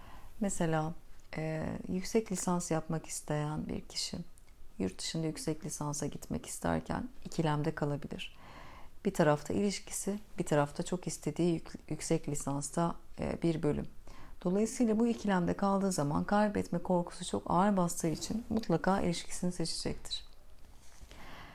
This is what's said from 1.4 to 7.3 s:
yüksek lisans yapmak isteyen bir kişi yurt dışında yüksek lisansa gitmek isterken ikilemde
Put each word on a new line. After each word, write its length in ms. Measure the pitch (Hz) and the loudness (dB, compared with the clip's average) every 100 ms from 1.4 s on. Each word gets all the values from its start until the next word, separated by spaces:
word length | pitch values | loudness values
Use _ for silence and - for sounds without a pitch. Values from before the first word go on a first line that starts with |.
| 156 156 156 - - | -2 -2 -2 -4 -2
yüksek 440 | 185 185 226 226 | -2 2 2 2
lisans 380 | 185 - 175 - | 0 2 0 2
yapmak 360 | 160 - 160 - | 0 0 -4 -4
isteyen 640 | - - 151 147 156 - | -8 -2 0 0 -2 -4
bir 120 | - | -6
kişi 360 | - - - - - - - - - - | -6 -6 -4 -6 -8 -12 -18 -14 -12 -2
yurt 200 | 185 - | -2 -2
dışında 280 | - 160 160 | -4 0 -2
yüksek 380 | 156 - 156 | 0 -2 -2
lisansa 420 | 156 - 147 147 147 | -4 -4 -2 -2 -2
gitmek 400 | - - - - | -4 -4 -4 -4
isterken 600 | - - 160 - - 156 - | -2 2 2 2 -2 -2 -6
ikilemde 500 | - | -4